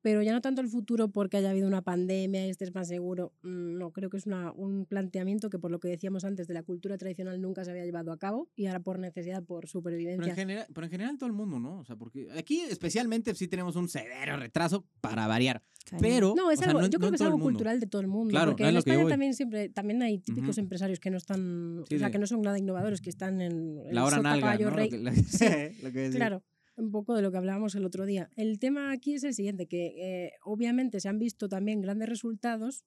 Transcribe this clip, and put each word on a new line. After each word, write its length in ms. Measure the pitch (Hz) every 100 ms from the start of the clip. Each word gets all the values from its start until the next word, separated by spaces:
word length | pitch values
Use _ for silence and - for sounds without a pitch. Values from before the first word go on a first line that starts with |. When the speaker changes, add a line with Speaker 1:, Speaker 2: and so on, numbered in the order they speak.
Speaker 1:
pero 200 | 220 214
ya 100 | 214
no 80 | 240
tanto 200 | 269 262
el 80 | 247
futuro 400 | 240 214 233 220
porque 240 | 202 190 202
haya 120 | 196
habido 180 | 190 196
una 140 | 190
pandemia 640 | 180 175 180 190 190 190 190
y 20 |
estés 240 | 185 185
más 140 | 180 175
seguro. 460 | 175 180 180 175 _
Mm, 360 | 185 180 175 175
no, 140 | 175
creo 180 | 180 190
que 60 | 196
es 80 | 208
una, 280 | 185 170
un 320 | - 196 196 185
planteamiento 640 | 202 190 185 185 208 214
que, 100 | 185
por 100 | 170
lo 100 | 170
que 100 | 180
decíamos 340 | 170 190 190
antes, 240 | 196 190 170
de 60 |
la 100 | 170
cultura 340 | 165 175 190 190
tradicional 440 | 190 175 185 185
nunca 240 | 185 190 180
se 60 |
había 120 | 180
llevado 280 | 175 170 165
a 40 | 165
cabo 320 | 196 226 339 -
y 120 | 196
ahora 120 | 185
por 200 | 175 185
necesidad, 440 | 185 170 175 185
por 180 | 175 175
Speaker 2:
Pero 40 | 175
en 40 |
Speaker 1:
supervivencia. 640 | 185 170 170 170 180 175 175
Speaker 2:
genera-, 320 | 190 202 220
pero 120 | 156 165
en 60 |
general 260 | 180 226 277
todo 100 | 247
el 60 |
mundo, 260 | 208 214 135
¿no? 200 | 123 185
O 40 |
sea, 140 | 123 110
porque 320 | 117 135 117 151
aquí 240 | 160 311
especialmente 760 | 330 196 170 202 240 226 233 185
sí 120 | 175
tenemos 260 | 185 180 170
un 140 | 175
severo 480 | 139 117 127 139 143
retraso 480 | 117 160 170 196 - _
para 260 | 110 110 110
variar, 340 | 113 127 120 _ - -
Speaker 3:
Cañón. 120 | 175
Speaker 2:
pero, 320 | 220 247 196 277
Speaker 1:
No, 140 | 359
es 80 | 302
Speaker 2:
o 20 |
sea, 80 | 359
Speaker 1:
algo, 120 | 302
Speaker 2:
no, 60 | 185
Speaker 1:
yo 120 | 330
creo 80 | 392
Speaker 2:
no 20 |
Speaker 1:
que 40 | 349
es 40 |
Speaker 2:
todo 80 | 311
el 60 |
Speaker 1:
algo 40 | 302
Speaker 2:
mundo. 180 | 254 226
Speaker 1:
cultural 220 | 220 240
de 60 | 220
todo 140 | 202
el 60 | 190
mundo, 220 | 202 226
Speaker 2:
Claro, 200 | 156 160
Speaker 1:
porque 120 | -
Speaker 2:
no 60 | 147
es 20 |
Speaker 1:
en 40 | 170
Speaker 2:
lo 60 |
que 60 | 139
Speaker 1:
España 80 | -
Speaker 2:
yo 40 |
voy. 80 | -
Speaker 1:
también 220 | - 277
siempre, 340 | 240 254 214 202
también 320 | - 208 233
hay 160 | 240 202
típicos 320 | 185 233 262
Speaker 2:
Ujú. 100 | 208
Speaker 1:
empresarios 380 | 190 185 190 175
que 80 | 190
no 80 | 185
están, 680 | - 196 185 175 170 170 165
Speaker 2:
Sí, 60 | 151
Speaker 1:
o 20 |
sea, 80 | 247
Speaker 2:
sí. 40 |
Speaker 1:
que 60 | 208
no 80 | 202
son 140 | 226
nada 140 | 208 202
innovadores, 440 | 190 185 208 196
que 80 | 180
están 320 | 170 190 190
en 380 | 175 165 160 151
el 140 | - 120
Speaker 2:
La 100 | 135
hora 120 | 147
Speaker 1:
sota 120 | 143
Speaker 2:
nalga, 160 | 147 131
Speaker 1:
caballo 240 | - 123
Speaker 2:
¿no? 60 | 151
Speaker 1:
rey. 140 | 220
Speaker 2:
Lo 80 | 233
que, 60 |
la, 80 | 247
<laughs> 640 | - - - 226 156 151
Speaker 1:
Sí. 100 | 226
Speaker 2:
lo 80 | 131
que 80 | 127
decía. 180 | 269 247
Speaker 1:
Claro, 240 | 226 190 _ _ _ -
un 160 | 226
poco 240 | 214 208 233
de 80 |
lo 80 | 196
que 60 | 185
hablábamos 340 | 185 196 214
el 120 | 202 185
otro 200 | 180 196
día. 240 | 196 170 -
El 240 | 220 214
tema 320 | 254 285 277
aquí 240 | 269 285 285
es 80 |
el 100 | 285
siguiente, 320 | 233 202 196 170
que, 280 | 175 170 - 185 185 175
eh, 60 | -
obviamente 560 | 196 214 240 247 262 208
se 100 | 196
han 80 | 208
visto 320 | 233 - 202
también 320 | 190 202 214
grandes 260 | 190 208 220
resultados 760 | 233 226 220 240 226 226 -